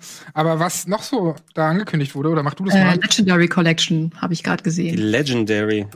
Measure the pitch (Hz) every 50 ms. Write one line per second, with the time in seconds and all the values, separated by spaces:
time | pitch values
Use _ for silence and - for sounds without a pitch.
0 | - - - - - - - 156 156 160 160 156 165 180 - - - 165 196 220
1 | - - - 240 185 165 - - _ _ - 165 156 156 165 196 214 - - 156
2 | 143 135 - 139 139 160 165 156 143 143 - - 190 196 196 196 190 185 180 175
3 | 175 - - - 208 185 180 170 175 170 - 185 170 165 160 165 - - 170 156
4 | 160 165 - - - 180 170 - - - 170 170 - 175 165 175 175 170 170 110
5 | 107 107 107 131 151 139 127 120 110 104 107 104 104 107 107 104 98 101 -